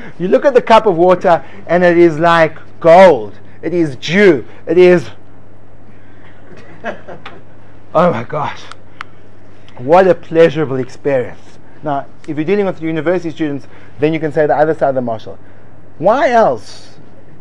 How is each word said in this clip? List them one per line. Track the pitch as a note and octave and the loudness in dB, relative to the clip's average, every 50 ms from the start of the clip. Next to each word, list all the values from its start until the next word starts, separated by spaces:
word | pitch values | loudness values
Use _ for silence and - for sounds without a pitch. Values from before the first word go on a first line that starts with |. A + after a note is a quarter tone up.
| - - - - | -12 -12 -8 -6
you | E3+ F#3 | 0 2
look | - C4 - | 2 2 4
at | D4 B3+ | 4 4
the | B3 - | 4 6
cup | - A3+ A3 - | 6 6 6 6
of | A3 F3+ | 4 4
water, | D#3+ F3 F3+ F#3 F3+ - F#3+ E3+ D#3+ - - - - - | 4 4 4 4 4 4 2 2 2 0 -4 -12 -12 -4
and | - E3 F3+ F3+ | 0 2 4 4
it | F3 E3+ E3+ | 4 6 6
is | E3+ E3+ D#3 D3 | 6 4 4 4
like | E3 E3+ E3+ E3+ D#3+ D#3 D3+ - - - - - | 2 4 4 4 4 2 0 -4 -12 -12 -8 2
gold. | - E3+ E3 F3+ G3 F#3 D#3 B2 G#2+ G2+ G2+ - - - - - - | 6 8 10 10 10 10 8 6 0 -4 -10 -12 -12 -12 -12 -10 -6
It | E3 E3 | -4 -2
is | F3 E3 D#3 C3 | 0 0 -2 -2
dew. | A#2 - - D#3+ G3 G#3 G3 D#3+ B2 G#2 - - - - | -6 -6 -2 2 4 6 6 6 4 0 -6 -10 -10 -6
It | - E3 F3 | 0 4 6
is, | F3+ F3+ F3+ F3 A#2+ G#2 - - - - - - - - - - - - - - - - - - - - - - - - - - - - - - - - - - - | 6 6 6 4 2 -2 -8 -12 -12 -12 -12 -12 -12 -12 -12 -12 -12 -12 -12 -12 -12 -12 -12 -12 -12 -14 -14 -14 -14 -14 -12 -12 -12 -12 -12 -12 -12 -12 -12 -10 -10
<laughs> | |
oh | A3+ - - - - F3 - - - - - - - - - - - - - - - - D3+ E3+ F3 C#3+ | -10 -10 -10 -10 -12 -12 -12 -12 -12 -12 -12 -12 -12 -12 -14 -12 -12 -12 -12 -10 -2 2 2 2 2 2
my | A2+ A#2 | -2 -4
gosh. | - - D3+ C#3 A#2+ - - - - - - - - - - - - - - - - - - - - - - - - - - | -6 -6 -6 -6 -6 -8 -10 -12 -12 -12 -12 -12 -12 -12 -12 -14 -14 -14 -14 -14 -14 -14 -14 -14 -14 -14 -14 -14 -14 -12 -8
What | B2 C3 D#3+ F3+ G3 | 0 4 4 6 6
a | F#3 E3+ | 4 2
pleasurable | - - - E3 E3 E3 E3 C#3 D#3 D#3 B2 C3+ | 0 -2 0 4 4 4 4 4 0 -2 -2 -2
experience. | C3 B2+ - - - - D3 C#3 C3 A#2+ G2+ - - - - - - - - - - - | -4 -4 -6 -8 -6 -2 0 0 0 -2 -4 -8 -12 -12 -12 -12 -12 -12 -12 -12 -8 -6
Now, | D3+ C#3+ C#3 C3 - - - - - | -4 -4 -4 -6 -8 -10 -12 -10 -8
if | D3+ | -6
you're | C#3 D#3 | -4 -2
dealing | D3 G3 G#3 G3+ | 0 0 0 0
with | F#3+ F3 D3 | -2 -4 -4
university | D#3 D#3+ D#3+ D#3+ C#3+ D#3+ F3+ F3+ D#3 E3 | -6 -4 -4 -2 0 0 0 0 -2 -6
students, | C#3 - D#3+ D3+ C#3+ C#3 - - - - - - - - | -6 -4 -4 -4 -4 -6 -8 -10 -12 -12 -12 -12 -4 -2
then | C#3 D#3 E3 | 0 0 0
you | D#3+ | 0
can | D3+ D#3 C3 | -2 -2 0
say | D#3+ D3+ | 0 2
the | D3 D3 | 2 2
other | C3 D3+ D#3 D#3+ | 2 2 2 2
side | - E3 C#3+ | 2 0 0
of | C3+ | 0
the | C3 B2 | 0 -2
marshal. | A#2 A2+ A2 - - - - - - - - - - - - - - - - | -4 -4 -6 -8 -10 -12 -12 -14 -14 -14 -14 -14 -14 -14 -12 -12 -12 -10 -2
"Why | C#3+ F#3+ A3+ C#4 D4 C#4+ | 0 2 2 2 2 2
else, | A#3+ A#3 G#3+ E3+ C3 G#2+ G2 - - - - - - - - - - - - - - - | 4 4 4 2 2 -2 -6 -10 -12 -12 -12 -12 -12 -12 -12 -12 -12 -12 -12 -12 -10 -6